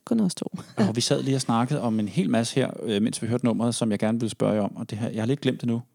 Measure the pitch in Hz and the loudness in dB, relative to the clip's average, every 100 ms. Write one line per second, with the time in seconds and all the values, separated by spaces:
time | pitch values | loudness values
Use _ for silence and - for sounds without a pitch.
0 | - 233 185 - - - - - 202 117 | 0 2 2 -2 -8 -10 -6 0 2 2
1 | - 139 131 135 127 117 127 147 117 110 | 2 2 2 0 2 2 2 0 0 0
2 | 101 113 190 110 120 131 - - 110 101 | 0 0 2 2 2 0 0 -2 -2 0
3 | 113 - 110 120 120 101 120 117 113 101 | 0 0 -2 0 2 2 0 0 0 2
4 | 110 113 110 - 107 104 98 - 113 104 | 0 0 -2 0 0 2 0 -4 -8 -6
5 | 110 110 113 143 127 123 120 117 - | -4 -2 0 0 0 0 -2 -2 -6